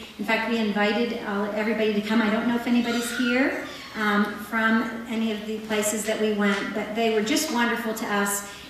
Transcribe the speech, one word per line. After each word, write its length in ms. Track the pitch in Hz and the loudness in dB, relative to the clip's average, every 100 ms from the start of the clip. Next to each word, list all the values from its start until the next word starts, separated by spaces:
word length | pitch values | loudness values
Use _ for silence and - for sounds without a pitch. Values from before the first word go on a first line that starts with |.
| - - | -14 -8
In 60 | 214 | -2
fact, 260 | 226 226 | 0 0
we 60 | 226 | 0
invited, 640 | 208 202 208 226 233 233 214 | 0 2 2 2 0 -2 -4
uh, 260 | 202 208 214 | -2 -2 0
everybody 380 | 214 220 214 | 0 2 2
to 80 | 208 | 2
come. 200 | 208 226 | 2 2
I 80 | 208 | 4
don't 180 | 226 233 | 2 2
know 80 | 240 | 0
if 120 | 254 | 2
anybody's 500 | 240 226 240 - 233 | 2 2 0 -2 0
here, 480 | 247 247 294 - - - - 220 | 2 2 2 0 -8 -12 -12 -4
um, 300 | 208 202 208 | 2 2 2
from 800 | - - 226 220 226 247 - - | -2 -4 0 2 2 0 -6 -6
any 240 | 226 226 | -2 0
of 140 | 208 214 | -2 -4
the 140 | 214 | -6
places 440 | - 214 208 220 208 | -2 0 0 -2 -2
that 140 | 214 | 0
we 140 | 214 | 2
went, 400 | 202 202 196 - | 2 2 2 -2
but 220 | 214 202 214 | -4 -4 0
they 180 | 226 | 2
were 80 | 220 | 2
just 320 | 208 302 - | 2 0 0
wonderful 400 | 233 233 220 220 | 0 0 0 -2
to 120 | 220 - | -4 -2
us, 420 | 202 202 - - - - | 0 0 -2 -6 -12 -14